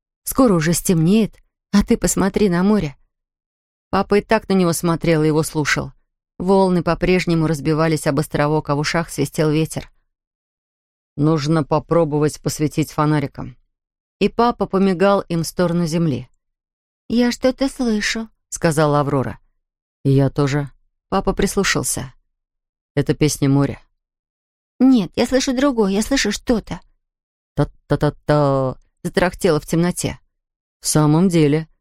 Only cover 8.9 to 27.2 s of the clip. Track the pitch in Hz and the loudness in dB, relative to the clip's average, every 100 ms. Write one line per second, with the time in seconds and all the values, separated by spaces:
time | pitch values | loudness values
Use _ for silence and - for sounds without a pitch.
8.9 | 165 170 - 139 - 156 151 156 - - | -4 -4 -4 -4 -2 0 0 -2 -6 -14
9.9 | _ _ _ _ _ _ _ _ _ _ | _ _ _ _ _ _ _ _ _ _
10.9 | _ _ - 151 160 143 165 139 151 - | _ _ -2 0 2 0 -2 0 -2 0
11.9 | 170 160 147 147 - 147 - 151 - 147 | 0 0 0 -2 -2 -8 -4 -4 -2 -4
12.9 | - 151 151 139 - 127 - _ _ _ | -2 0 0 -2 -10 -16 -18 _ _ _
13.9 | _ _ _ 208 - 240 233 196 190 196 | _ _ _ -2 2 0 0 -2 0 0
14.9 | 170 196 196 - 170 156 - 180 170 170 | 2 2 2 -2 -6 -4 -2 -2 0 -2
15.9 | 170 165 117 - _ _ _ _ _ _ | -2 -2 -2 -10 _ _ _ _ _ _
16.9 | _ - 226 240 - 254 - 269 - 240 | _ -4 0 0 0 -2 -2 -4 -2 -2
17.9 | 214 - 226 220 _ _ - 165 151 151 | -2 -4 -6 -10 _ _ -4 -2 2 2
18.9 | 147 139 143 120 - _ _ _ _ _ | 2 0 -2 -4 -8 _ _ _ _ _
19.9 | _ 139 135 135 - 143 147 143 - _ | _ 0 2 2 0 -2 -2 -6 -14 _
20.9 | _ _ 190 196 185 196 - 185 147 - | _ _ -2 -2 -2 -2 0 -2 -2 -4
21.9 | - 131 - _ _ _ _ _ _ _ | -6 -10 -16 _ _ _ _ _ _ _
22.9 | 143 139 143 151 - 139 139 139 - _ | -4 -2 0 0 0 2 2 0 -4 _
23.9 | _ _ _ _ _ _ _ _ _ 254 | _ _ _ _ _ _ _ _ _ 4
24.9 | 247 180 - 240 254 269 247 285 233 196 | 4 0 -2 0 0 0 0 0 0 0
25.9 | 196 220 277 208 214 - 220 - 165 - | 0 0 -2 -2 -4 -2 -2 -4 -14 -14
26.9 | _ _ _ | _ _ _